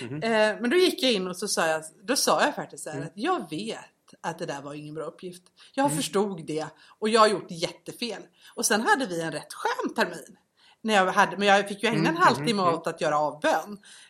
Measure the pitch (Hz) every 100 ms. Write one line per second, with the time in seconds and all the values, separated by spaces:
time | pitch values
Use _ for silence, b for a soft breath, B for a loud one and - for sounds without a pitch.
0 | 117 147 226 226 214 190 240 359 359 -
1 | 262 208 185 180 202 - 165 160 160 -
2 | 190 269 - 160 254 - 151 151 - 143
3 | 151 202 294 359 175 156 220 185 - _
4 | _ - - 170 165 139 143 151 151 151
5 | 151 - 185 180 _ B B - 277 156
6 | 165 196 208 180 147 151 147 - b b
7 | 214 220 214 185 - 165 170 - - 151
8 | 240 180 - B B - 233 214 262 349
9 | 247 170 160 151 - - 453 508 440 -
10 | 190 165 - - _ b b b 220 208
11 | 185 190 180 185 202 196 202 202 226 190
12 | 277 330 349 247 151 208 180 165 - 165
13 | 160 151 151 147 202 - 208 208 B B